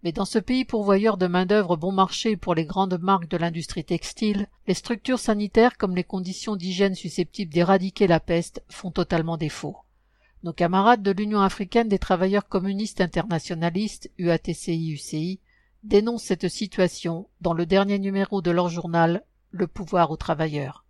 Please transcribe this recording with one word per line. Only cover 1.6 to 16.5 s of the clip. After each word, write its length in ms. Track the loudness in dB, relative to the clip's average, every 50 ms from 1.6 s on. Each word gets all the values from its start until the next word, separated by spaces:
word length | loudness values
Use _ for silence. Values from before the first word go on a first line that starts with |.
| 4 2 0 0
bon 140 | 0 -2
marché 460 | 2 2 2 2 0 -4 -2 -2 -2 -2
pour 160 | 0 -2 0
les 120 | 0 0
grandes 340 | -2 0 0 0 0 0 -2
marques 300 | 2 2 2 2 2 -2
de 80 | -4 -2
l'industrie 480 | -2 -2 -2 -4 -8 -8 -8 -8 -4
textile, 640 | -2 -4 -4 -4 -8 -6 -2 -2 0 0 0 -2 -6 _ _ _ -2
les 80 | -2
structures 420 | -2 0 -6 -6 -4 _ -2 -2 -2
sanitaires 600 | 0 0 0 0 0 0 _ 6 6 6 4 _
comme 180 | -4 -2 -2
les 80 | -2 -4
conditions 520 | _ -4 -6 -6 -6 -8 -8 -6 -6 -6
d'hygiène 380 | -6 -4 -6 0 2 2 0 0
susceptibles 600 | -2 -8 -10 -4 -4 -4 -4 _ -8 -8 -2 2
d'éradiquer 520 | 2 4 4 4 4 2 0 0 2 4
la 140 | 4 4 2
peste 440 | 2 0 -2 -2 -2 -4 _ -18 -20 _
font 220 | -20 -10 -10 -8
totalement 460 | -2 -2 -2 0 0 -2 0 -2 -4 -4
défaut. 400 | -4 -6 -6 -6 -10 -10 -12 -12 -20 _ _ _ _ _ _ _ _ _ _ -12 -10
Nos 100 | -10 -2
camarades 480 | 0 0 2 4 4 6 6 6 4
de 80 | 4 0
l'Union 300 | 0 0 -2 -2 0 2
africaine 500 | 2 2 0 -2 -8 0 2 2 2 4
des 80 | 0 -2
travailleurs 500 | 2 0 0 2 2 2 2 0 0 _
communistes 540 | -2 -2 -2 0 -2 -2 -4 -6 -2 -2
internationalistes, 1080 | -2 0 0 -2 -2 -2 -2 -4 -4 -4 -6 -2 -2 -2 0 -2 -4 -4 -6 -10 -18 -20 _ _
U 100 | 0 2
A 80 | 2 2
T 160 | 0 -4 -6
C 220 | -6 -4 -4 -2
I, 160 | -2 -2 -4
U 60 | -6 -8
C 200 | -10 -8 -6 -4
I, 220 | -4 -4 -6 -8 _ _ _ _ _ _ _ _ _
dénoncent 420 | 4 4 4 4 4 -4 -4 -2
cette 240 | -4 -4 -2 -2
situation 800 | -6